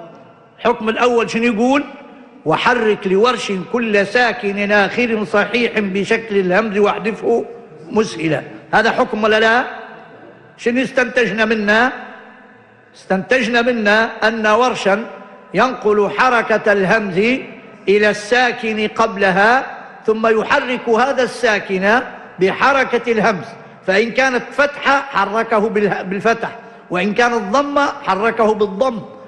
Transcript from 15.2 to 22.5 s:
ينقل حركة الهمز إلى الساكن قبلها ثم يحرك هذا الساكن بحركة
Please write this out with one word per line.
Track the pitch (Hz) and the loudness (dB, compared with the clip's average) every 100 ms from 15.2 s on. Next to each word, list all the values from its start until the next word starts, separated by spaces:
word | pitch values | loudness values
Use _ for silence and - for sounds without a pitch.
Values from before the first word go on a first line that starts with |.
| - - - | -20 -20 -6
ينقل | 175 254 247 208 208 196 - | 0 0 0 0 2 0 2
حركة | 240 240 220 214 214 | 2 2 0 0 2
الهمز | 202 185 220 208 175 220 254 - - - - - | 2 2 0 0 0 0 0 -4 -18 -20 -8 2
إلى | 202 208 | 4 4
الساكن | 202 - 240 247 - 226 214 214 214 | 0 0 2 2 0 -4 -2 -2 0
قبلها | 220 196 196 185 208 254 - - - - - | 0 2 2 4 4 4 0 -12 -18 -10 -2
ثم | 220 226 | 0 2
يحرك | 226 196 285 254 247 - | 2 2 0 0 -4 0
هذا | 220 262 254 | 2 2 0
الساكن | 240 - 240 208 196 190 196 233 - - - - | -2 -2 0 0 -2 -2 2 2 0 -14 -12 -2
بحركة | 190 | 0